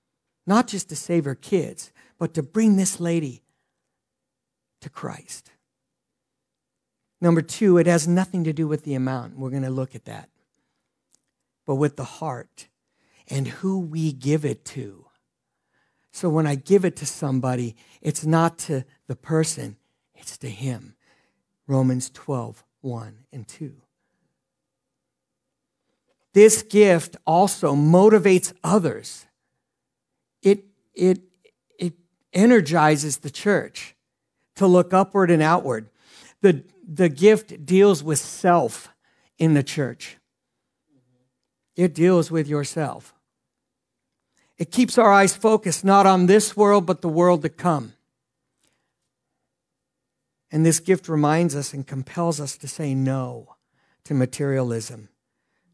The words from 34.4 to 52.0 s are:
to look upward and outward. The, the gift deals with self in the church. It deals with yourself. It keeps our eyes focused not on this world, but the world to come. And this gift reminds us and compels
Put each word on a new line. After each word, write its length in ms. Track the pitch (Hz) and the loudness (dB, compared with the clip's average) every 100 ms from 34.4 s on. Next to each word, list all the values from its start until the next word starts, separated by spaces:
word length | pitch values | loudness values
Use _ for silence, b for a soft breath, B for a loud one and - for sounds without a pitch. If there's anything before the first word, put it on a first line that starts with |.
| _ - | _ 0
to 120 | 190 | 4
look 260 | 180 175 | 4 4
upward 380 | 185 190 196 180 | 2 0 0 2
and 100 | 165 | 2
outward. 460 | 156 175 139 113 110 b b b b b | 2 0 -2 -6 -8 b b b b b
The, 220 | 196 147 - _ 202 | 0 0 -4 _ -16
the 200 | 151 175 | -2 -2
gift 580 | 135 202 214 - - 143 | 4 4 4 0 -18 0
deals 380 | 185 202 170 | 4 4 4
with 160 | 147 147 | -2 -6
self 720 | - - 185 175 120 - - _ _ _ _ _ | -6 -4 2 2 2 -6 -18 _ _ _ _ _
in 160 | 160 | 0
the 100 | 147 | 0
church. 540 | 135 - 127 120 - - _ _ _ _ _ _ _ 277 _ _ _ _ _ _ _ - | 0 -6 -8 -10 -18 -20 _ _ _ _ _ _ _ _ _ _ _ _ _ _ _ -2
It 180 | 180 | -2
deals 380 | 143 175 180 156 | 2 2 4 2
with 160 | 165 147 | -2 -4
yourself. 640 | 147 139 165 143 - - _ _ _ _ _ _ _ _ _ _ _ _ _ _ _ | -4 -6 -6 -6 -8 -18 _ _ _ _ _ _ _ _ _ _ _ _ _ _ _
It 140 | 170 | -6
keeps 260 | - 247 - | 0 0 4
our 140 | 226 | 6
eyes 240 | 196 196 - | 6 4 2
focused 500 | 220 220 185 - 190 | 0 0 -2 -4 2
not 200 | 196 190 | 6 6
on 200 | 185 180 | 4 4
this 320 | 208 208 202 | 4 2 0
world, 280 | 208 202 175 | 4 4 2
but 160 | 175 | -4
the 80 | 175 | -2
world 340 | 156 175 175 | 2 2 2
to 60 | 151 | -2
come. 440 | - 180 151 113 - _ _ _ _ _ _ _ _ _ _ _ _ _ _ _ _ _ _ _ _ _ _ _ _ _ | -4 -4 -4 -6 -18 _ _ _ _ _ _ _ _ _ _ _ _ _ _ _ _ _ _ _ _ _ _ _ _ _
And 140 | 156 165 | 0 0
this 140 | 156 | 0
gift 280 | - 185 - | 0 -2 -2
reminds 480 | 156 147 160 175 143 | -2 0 2 0 -4
us 180 | 139 | -8
and 120 | 139 131 | -12 -10
compels 540 | 135 | -10